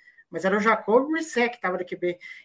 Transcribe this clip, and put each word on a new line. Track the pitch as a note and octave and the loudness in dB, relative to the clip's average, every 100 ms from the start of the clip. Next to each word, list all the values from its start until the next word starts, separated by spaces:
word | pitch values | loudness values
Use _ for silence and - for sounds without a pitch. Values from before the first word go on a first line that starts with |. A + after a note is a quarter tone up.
| _ _ _ | _ _ _
Mas | E3 | -4
era | F#3 G#3 | 0 2
o | |
Jacoby | G#3+ - - A#3+ C#4+ | 2 2 4 4 4
Brissett | D#4+ D#4+ A#3+ A#3 | -2 -2 0 -2
que | - | -2
tava | F3+ F#3 | -6 -4
de | F3+ | -6
Q | E3+ | -4
B. | F3 F3 - - | -4 -6 -12 -20